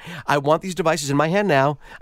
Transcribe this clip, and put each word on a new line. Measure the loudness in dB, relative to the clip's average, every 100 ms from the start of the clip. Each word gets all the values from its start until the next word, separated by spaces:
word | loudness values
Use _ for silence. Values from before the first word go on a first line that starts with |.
| -16 -14 -2
I | -2
want | 2 0
these | 0 -4
devices | -2 0 0
in | 0
my | 2
hand | 0 2
now. | 2 2 -2 -10 -4